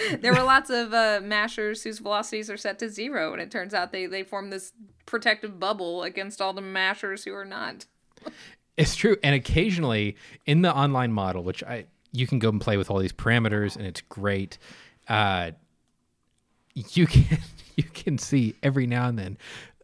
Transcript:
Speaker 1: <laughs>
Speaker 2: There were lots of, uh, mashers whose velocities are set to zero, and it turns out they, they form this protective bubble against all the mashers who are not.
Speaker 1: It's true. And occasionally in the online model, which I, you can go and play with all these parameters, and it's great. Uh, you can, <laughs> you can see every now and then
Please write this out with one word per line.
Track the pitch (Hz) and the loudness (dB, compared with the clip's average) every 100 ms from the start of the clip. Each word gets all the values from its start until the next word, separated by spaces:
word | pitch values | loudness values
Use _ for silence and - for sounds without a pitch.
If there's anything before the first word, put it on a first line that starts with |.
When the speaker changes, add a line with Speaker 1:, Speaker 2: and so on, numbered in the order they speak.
| 440 | -4
Speaker 1:
<laughs> | 320 | -2
Speaker 2:
There | 240 | 4
were | 254 | 4
lots | 254 269 269 | 6 4 4
of, | 240 226 | -2 0
uh, | 226 220 208 | 2 2 2
mashers | 202 214 226 226 214 220 | 0 -2 -2 -2 -6 -6
whose | 220 220 | -8 -8
velocities | 202 208 226 214 214 | -4 -2 -2 -8 -8
are | 208 | -8
set | 208 202 | -6 -6
to | 226 | -8
zero, | 202 240 254 160 | -8 -6 -4 -4
and | 180 | -4
it | 175 | -8
turns | 226 185 | -8 -6
out | 208 180 | -4 -4
they, | 190 185 | -6 -6
they | 190 | -6
form | 190 196 196 | -8 -10 -10
this | 190 - - 208 _ | -12 -14 -20 -20 _
protective | - - 233 208 214 185 | -8 -2 0 0 -2 -4
bubble | 190 214 175 175 | -4 -2 -4 -6
against | 170 190 196 - | -6 -8 -10 -4
all | 190 | -4
the | 190 | -4
mashers | 190 190 190 208 202 196 | -6 -2 -2 -2 -6 -8
who | 196 | -10
are | 196 | -12
not. | 196 196 - - - _ _ _ - - - - _ - | -12 -10 -10 -12 -18 _ _ _ -18 -18 -20 -20 _ 0
Speaker 1:
It's | 156 | 0
true. | - 226 196 | 4 2 4
And | 143 | 4
occasionally | 139 - 160 214 175 139 110 104 - - - | 2 2 2 2 2 0 0 0 -4 -14 -8
in | - 156 | 2 4
the | 180 | 6
online | 139 143 135 123 | 4 2 2 0
model, | 104 95 90 | 0 0 -2
which | 87 95 | -4 -6
I, | - 120 82 _ _ | -8 -12 -12 _ _
you | 123 127 | -4 0
can | 127 | 2
go | 113 | 2
and | 107 | 2
play | - 101 | 2 2
with | 92 | 2
all | 101 | 0
these | 95 | 0
parameters, | - 113 120 110 104 101 104 | -2 2 2 2 0 -2 -4
and | 95 | -10
it's | 82 | -10
great. | - - 101 98 95 - - - - _ - | -14 -6 -2 -2 -4 -10 -20 -20 -20 _ -2
Uh, | 107 101 92 85 82 _ _ _ _ _ _ _ _ _ _ _ | 2 2 0 -4 -8 _ _ _ _ _ _ _ _ _ _ _
you | - 107 180 165 | -14 -4 2 6
can, | - - 160 - - | 8 8 4 -2 -14
<laughs> | - - | -8 -6
you | |
can | - - - 139 | -6 -6 -4 -4
see | - 143 110 - | 0 2 2 0
every | 139 135 123 | 0 2 0
now | 120 123 | 0 0
and | 113 | -2
then | 95 98 - - - _ | -6 -10 -14 -18 -20 _